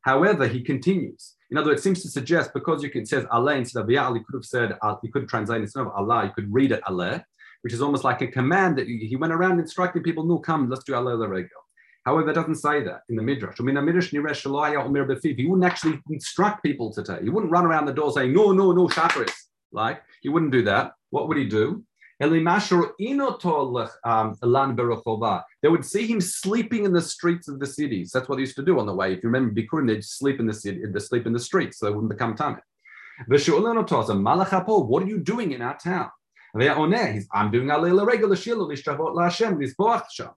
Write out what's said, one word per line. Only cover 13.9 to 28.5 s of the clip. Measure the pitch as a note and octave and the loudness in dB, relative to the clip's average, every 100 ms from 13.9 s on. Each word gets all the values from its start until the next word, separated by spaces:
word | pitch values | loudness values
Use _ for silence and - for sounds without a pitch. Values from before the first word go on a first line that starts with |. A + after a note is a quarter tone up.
| F3 E3+ | 0 0
"Nireh | D3 D3+ | -2 -2
shelo | C#3+ C#3 C#3+ | -4 -4 -2
haya | D3+ D3 | 0 -2
omer | C3 C#3+ | 0 -2
befiv." | C3+ C3+ D#3 | 0 -2 -2
He | B2 | -2
wouldn't | C#3+ F#3 | 2 4
actually | F3+ - D#3+ C#3 - | 2 2 -2 -2 -8
instruct | D3+ - - G3+ G#3 | -8 -6 0 0 0
people | - B2 A2 | -4 -2 -6
to | G#2+ | -8
take. | G2+ F2 | -8 -6
He | G#2 | -2
wouldn't | G3 F#3 | -2 2
run | F3 | 2
around | F3 D#3+ | 4 2
the | D3 | 0
door | C3+ D3+ | -2 0
saying, | D3 B2+ | 0 2
"No, | E3 G#3 | 4 6
no, | F#3+ F#3+ | 6 6
no, | F3 F3 | 6 4
shacharis." | - E3 C#3+ A2+ - _ _ _ | 2 0 0 -4 -8 _ _ _
Like, | G#2 A2+ C#3 _ _ | -4 -4 -4 _ _
he | C3+ | -2
wouldn't | D#3+ D#3 | 0 2
do | B2+ | 2
that. | G2+ G2+ - _ _ | 4 2 0 _ _
What | - D#3 | -4 -2
would | |
he | C#3+ | -2
do? | A#2 G#2+ A#2+ G#3+ - _ - _ | 0 0 0 -2 -10 _ -20 _
Elimashur | C#3+ E3 E3 G3+ G3+ F3+ E3 - | 2 4 4 2 4 2 2 -4
inoto | A3 C#4 C4+ - F3+ D3+ C3+ | -2 0 -2 -2 0 0 0
lech-, | B2 A2 - | -2 -6 -6
um, | A#2 A2+ A2 G2+ | 0 0 0 0
lan | A#2+ C3 C3+ A#2+ | 2 4 2 0
berachova. | A#2+ A2+ A#2 G#2+ A2 F#2 - _ | -2 -2 -2 -2 0 -2 -6 _
They | D3 | 2
would | E3 | 2
see | C3 G3+ A3+ | 0 -2 0
him | A3+ | 0
sleeping | F3 - F#3+ A3+ A3+ A#3 | -2 -4 -2 0 0 0
in | G3+ | 2
the | F3 | 2
streets | D#3+ - E3+ E3+ D#3+ | 0 -2 -2 -2 -6
of | C#3 | -8
the | |
cities. | C#3 - D3 G2+ E2+ | -8 -4 -4 -4 -2
That's | B2+ B2+ | -4 -2
what | |
they | C3 | -4
used | C3 | -4